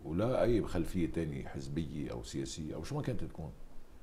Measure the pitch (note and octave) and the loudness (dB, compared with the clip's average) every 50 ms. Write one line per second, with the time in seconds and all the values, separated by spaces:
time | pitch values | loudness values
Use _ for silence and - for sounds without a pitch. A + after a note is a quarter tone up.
0 | - - D#2+ F2 G#2+ D#3+ - E2 F2 A#2 A#2+ G#2 - - - F2+ D#2+ - - F#2 | -6 -2 0 2 4 4 4 6 6 6 6 6 4 2 2 2 2 2 4 2
1 | D#2+ D2+ - E2 E2 D2+ C#2+ C2+ - - - C#2+ C#2 C2+ C#2+ D#2+ E2 C#2 B1+ D2+ | 2 4 2 2 0 0 0 -2 -4 -4 -4 -4 -4 -2 -2 -2 -2 -2 -2 -2
2 | C#2 B1 A#1 A#1 A#1 - - C#2 C2+ - - E2 D#2+ D2+ - D#2 E2 - C#3 D3+ | -2 -2 -4 -6 -6 -4 -4 -4 -4 -4 -4 -6 -6 -4 -4 -4 -4 -2 -2 -2
3 | C#3 - A#2+ - - C#2+ - - - - - - - - - - - - - - | 0 0 0 0 0 -2 -4 -6 -8 -8 -8 -10 -12 -8 -8 -8 -8 -8 -12 -12